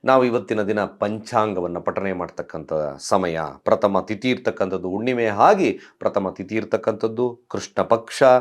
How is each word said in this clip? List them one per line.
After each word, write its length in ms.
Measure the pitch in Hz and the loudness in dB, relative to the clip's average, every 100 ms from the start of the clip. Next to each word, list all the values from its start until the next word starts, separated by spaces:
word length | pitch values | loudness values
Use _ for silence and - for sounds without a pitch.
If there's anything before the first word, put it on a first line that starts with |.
ನಾವು 200 | 131 131 | 6 4
ಇವತ್ತಿನ 380 | 123 117 98 107 | 4 0 -2 -2
ದಿನ 220 | 101 107 | 0 -2
ಪಂಚಾಂಗವನ್ನ 920 | 95 - 104 110 110 120 107 92 87 87 | -2 -2 -4 -4 -2 0 0 -2 -4 -4
ಪಠನೆ 340 | 90 92 98 | -4 -4 -4
ಮಾಡ್ತಕ್ಕಂಥ 600 | 90 82 - 82 80 76 80 76 69 | -4 -6 -10 -12 -12 -6 -4 -4 -8
ಸಮಯ. 420 | - 101 90 80 76 69 | -2 0 0 -4 -6 -6
ಪ್ರಥಮ 420 | - 113 104 98 | 0 2 2 0
ತಿಥಿ 300 | 92 104 127 | -2 -4 -2
ಇರ್ತಕ್ಕಂಥದ್ದು 600 | 123 117 - 95 92 90 | -2 -4 -4 -4 -4 -6
ಹುಣ್ಣಿಮೆ, 380 | 98 120 123 113 | -4 -4 -2 -2
ಹಾಗೆ 500 | 101 143 202 139 - - _ | 4 4 6 2 -2 -12 _
ಪ್ರಥಮ 320 | 104 101 95 | -2 -2 -4
ತಿಥಿ 240 | 87 95 | -6 -6
ಇರ್ತಕ್ಕಂಥದ್ದು 840 | 107 101 110 110 113 113 113 123 120 _ | -6 -2 -2 -2 -2 -4 -2 -4 -6 _
ಕೃಷ್ಣ 340 | 101 - - | -10 -6 -4
ಪಕ್ಷ 400 | 95 113 - - 135 127 | 0 0 0 4 6 6